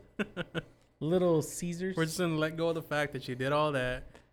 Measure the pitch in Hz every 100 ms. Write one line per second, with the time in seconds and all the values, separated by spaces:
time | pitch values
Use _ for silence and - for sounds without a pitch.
0 | - - 202 - 170 165 - - _ -
1 | 147 180 175 160 147 - 175 170 190 180
2 | 160 160 180 156 156 160 165 165 151 147
3 | 147 139 131 123 131 147 151 139 127 127
4 | - - -